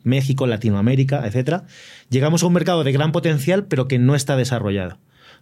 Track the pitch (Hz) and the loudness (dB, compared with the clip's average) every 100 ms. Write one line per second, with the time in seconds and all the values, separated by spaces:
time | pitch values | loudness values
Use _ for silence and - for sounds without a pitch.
0 | 117 135 135 135 127 107 113 101 110 135 | -2 0 0 0 0 0 0 2 2 2
1 | 135 143 110 123 131 175 - - - - | 0 0 -2 -4 -2 -4 -6 -20 -20 -20
2 | - 127 147 165 175 175 175 170 139 135 | -4 0 2 2 2 2 2 0 0 0
3 | 156 170 165 151 139 190 196 131 131 127 | 0 0 0 0 0 -2 0 -2 0 2
4 | 123 143 135 135 131 120 101 98 90 - | 2 2 0 -2 0 -2 -2 -4 -6 -12
5 | _ _ - - | _ _ -20 -20